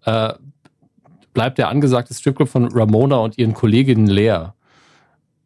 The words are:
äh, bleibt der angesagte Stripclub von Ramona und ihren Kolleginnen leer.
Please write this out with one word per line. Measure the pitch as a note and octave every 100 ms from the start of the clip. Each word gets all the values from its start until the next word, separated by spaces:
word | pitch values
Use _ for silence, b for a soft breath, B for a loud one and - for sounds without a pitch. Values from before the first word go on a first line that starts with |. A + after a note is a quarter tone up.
| -
äh, | A2+ A2 - C#3 - _ _ _ _ _ _ _
bleibt | - B2 B2+
der | G2
angesagte | C3 C#3+ B2 B2 B2
Stripclub | D3 C3+ C3+
von | C3 A#2+
Ramona | A#2+ G#2+ A2 C#3 C3
und | A2 -
ihren | A2+
Kolleginnen | A2 A2+ A2+ C3+ A2+ G#2
leer. | G2 A2 F#2 E2+ - b b b b b b _ _